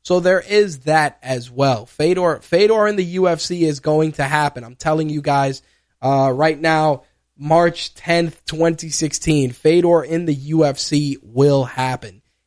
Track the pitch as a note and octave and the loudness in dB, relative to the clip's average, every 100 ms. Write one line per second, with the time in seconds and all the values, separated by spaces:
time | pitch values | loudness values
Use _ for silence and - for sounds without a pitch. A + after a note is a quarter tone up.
0 | - F3+ F3+ F#3 F#3+ G#3 G#3 C#3+ C#3 D#3 | -2 0 2 0 2 0 0 -2 -2 0
1 | D3 - B2+ C3 A#2+ B2 C3+ A#2+ - - | 0 -4 -8 -8 -6 -2 -2 -2 -6 -2
2 | D#3 F#3 F3 D#3 - E3+ G#3 A3 G#3 G#3 | 0 0 0 -2 0 2 4 4 2 0
3 | F3 F#3 F3+ E3 - F3 D#3+ C#3+ D#3 D3+ | -4 0 0 0 -4 -2 -2 -2 -2 0
4 | D#3+ D3+ C#3 D3+ C#3+ B2 A#2 B2 D#3+ D#3+ | 0 -2 -2 -2 -2 -6 -16 -10 -4 -2
5 | D#3 D3+ C#3+ C#3+ C3+ C3+ _ _ _ _ | -4 -4 -2 0 0 -4 _ _ _ _
6 | B2+ C#3 C3+ C3 D#3+ D3 D#3+ D#3+ D#3 C3+ | -2 0 0 0 0 0 0 0 0 -2
7 | _ _ _ - D3 E3 E3+ E3 - - | _ _ _ -10 0 2 2 0 -10 -10
8 | - E3+ E3+ - - D#3+ E3 D#3+ D#3+ - | -2 0 -2 -6 -10 -2 -2 -2 -6 -6
9 | D#3 - - D3+ B2+ B2 D#3 F3 E3+ E3+ | -4 -4 0 0 0 0 2 4 4 2
10 | C#3 E3 E3+ C#3 C#3+ D#3+ D3 C3 - D3 | 2 -4 -2 -4 -2 0 2 0 -4 -2
11 | C#3+ C3+ - A#2+ C#3+ C#3 B2 - C3 B2+ | -2 -6 -6 2 4 4 0 -4 -6 -6
12 | A2 F#2+ _ _ | -12 -20 _ _